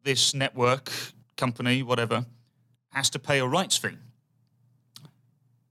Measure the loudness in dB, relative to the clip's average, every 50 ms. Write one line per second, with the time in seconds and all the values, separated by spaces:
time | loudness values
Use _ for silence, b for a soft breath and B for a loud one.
0 | _ 0 2 2 2 2 2 0 -2 -2 0 2 2 2 2 2 -2 -8 -10 -10
1 | -10 -12 -14 -20 -20 _ _ -4 -2 -2 -2 -2 0 0 2 2 2 0 0 0
2 | 2 0 0 -2 -2 -6 -12 -20 _ _ _ _ _ _ _ _ _ _ -4 -2
3 | -2 -2 -2 -2 -2 0 2 2 2 2 0 0 0 0 -2 -2 -2 -4 -8 -10
4 | -16 -20 _ _ _ _ _ _ _ _ _ _ _ _ _ _ _ _ _ -20
5 | -20 -20 _ _ _ _ _ _ _ _ _ _ _ _